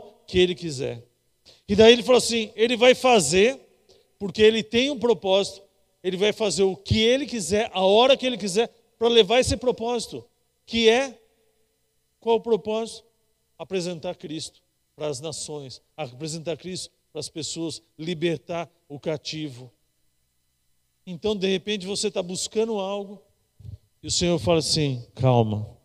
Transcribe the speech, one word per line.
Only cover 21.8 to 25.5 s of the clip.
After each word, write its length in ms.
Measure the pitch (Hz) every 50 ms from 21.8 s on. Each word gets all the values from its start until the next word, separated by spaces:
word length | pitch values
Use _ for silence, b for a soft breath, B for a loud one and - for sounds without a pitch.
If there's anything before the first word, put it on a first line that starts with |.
| 175 190
você 240 | 202 - - 208
tá 100 | - 202
buscando 580 | 180 175 185 - - - - 214 226 226 220 202
algo, 420 | 190 190 202 202 202 190 208 196 _ _ _ _ _ _ _ _ - - - - _ _ _ _ -
e 40 | 156
o 40 |
Senhor 260 | - - 180 175 175 156
fala 200 | - 175 170 160
assim, 440 | 143 - - 160 151 139 131 120 117 - _
"Calma, 520 | - 131 131 123 120 113 107